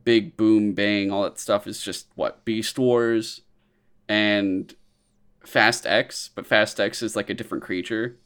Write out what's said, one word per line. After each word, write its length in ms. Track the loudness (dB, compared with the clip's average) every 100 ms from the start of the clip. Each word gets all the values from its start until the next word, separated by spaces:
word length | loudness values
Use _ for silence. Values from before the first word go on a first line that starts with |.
big 320 | 2 2 2 0
boom, 360 | 4 4 2
bang, 380 | 0 0 0 0
all 120 | -2
that 160 | -2 -6
stuff 280 | -2 -2 -2
is 160 | -10
just, 260 | -10 -10 -12
what, 300 | -6 -6 -4
Beast 340 | -6 -4 -4 0
Wars 640 | 2 2 2 0 -4 -12 _ _ _ _ _ _ -2
and 640 | 0 2 2 0 -2 -6 -16 _ _ _ _ _ _
Fast 420 | -4 2 2 2 0
X, 420 | 0 0 -8 -12
but 120 | -14 2
Fast 320 | 2 2 0
X 220 | -2 -2
is, 140 | -4 -4
like, 140 | -6
a 40 |
different 300 | -8 -8 -10
creature 540 | -6 -6 -4 -6 -6 -10